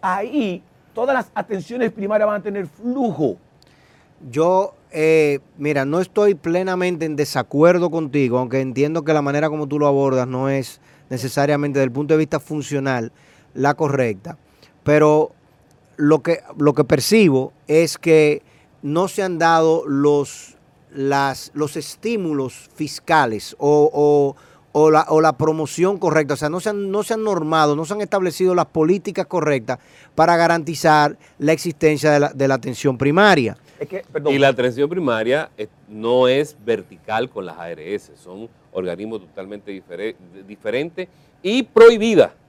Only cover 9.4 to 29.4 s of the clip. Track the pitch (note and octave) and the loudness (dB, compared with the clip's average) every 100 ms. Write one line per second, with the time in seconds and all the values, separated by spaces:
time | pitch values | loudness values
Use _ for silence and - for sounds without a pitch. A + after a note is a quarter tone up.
9.4 | D#3 D3+ D3 D3 D3 C#3 C#3 C3 B2+ B2+ | -2 -4 -6 0 2 2 2 0 -2 -4
10.4 | C3+ C3+ B2+ - _ _ _ B2+ B2 C3 | -2 -2 -6 -14 _ _ _ -8 -6 -2
11.4 | C#3+ D3 D3 C#3+ C3+ B2 D3 D#3 D3+ D#3 | 0 0 0 0 -2 -2 0 0 0 -4
12.4 | - D3+ C#3 C#3+ C3+ B2+ A#2 _ _ _ | -6 -8 -6 -4 -2 -2 -4 _ _ _
13.4 | _ - C3+ D3 D#3 C#3 B2 G2 A#2+ E3 | _ -2 0 0 0 0 -2 -4 -12 -18
14.4 | _ _ _ _ - D3+ D3+ D3+ D#3 _ | _ _ _ _ 2 4 6 4 0 _
15.4 | _ _ _ _ _ - D3 D#3 D3 E3+ | _ _ _ _ _ -2 2 2 2 -4
16.4 | - - C#3+ C#3+ C3+ D3+ - A3+ G3 C3+ | -4 0 0 2 2 0 2 4 6 4
17.4 | C3+ _ _ D3+ E3 - E3+ D#3 D3+ D3+ | -2 _ _ 0 2 -2 2 4 4 0
18.4 | _ _ _ _ C#3 D3+ F#3 - F#3+ E3+ | _ _ _ _ -4 -2 -2 -2 -6 0
19.4 | E3 E3 D#3+ E3 D3+ C#3 C#3+ D3 C#3 - | 2 4 4 0 0 0 2 2 -2 -10
20.4 | - _ _ _ _ C#3 C#3 C#3 C#3 B2+ | -20 _ _ _ _ -6 -2 0 -2 -4
21.4 | - C#3+ D3 E3 C#3+ - G#3+ A#3 F3 D3 | -12 -6 -6 -6 -12 -10 -6 -4 -4 -4
22.4 | C3 - - _ D3+ - - D#3+ C3 G#2+ | -6 -10 -20 _ -10 -10 0 2 2 -2
23.4 | - - C#3+ D3 D3 C#3+ D3 D3 C#3+ C#3 | -10 -4 0 4 2 2 2 2 0 -4
24.4 | _ _ _ D3 D#3 D#3 D#3+ D#3 D#3+ - | _ _ _ 2 4 4 4 2 2 2
25.4 | D#3 D#3+ D3+ - F3+ G3+ D#3+ D#3 C#3+ C#3 | -2 -2 -4 -2 -2 0 0 0 0 -4
26.4 | D3+ E3+ G#3+ G#3 G3 G3 G#3 A3 A3 F#3+ | -4 -4 -6 -6 -4 -4 -4 -4 -2 -2
27.4 | D#3 D#3+ D3+ D3 D#3+ G#3 G#3 G3+ F#3 - | 0 2 2 0 -4 -6 -4 -2 -2 -2
28.4 | F#3 F3+ D#3+ D#3+ D#3 F#3+ - F3+ F3+ F#3 | 0 0 -2 0 0 0 -2 -8 -6 -2